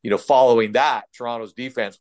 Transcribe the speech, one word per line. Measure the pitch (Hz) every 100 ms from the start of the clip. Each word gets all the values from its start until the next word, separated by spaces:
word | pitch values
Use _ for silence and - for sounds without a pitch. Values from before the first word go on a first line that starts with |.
you | 110
know, | 101
following | - 135 131 117 107
that, | 113 147 117 - -
Toronto's | 120 120 107
defense | - 131 127 104 -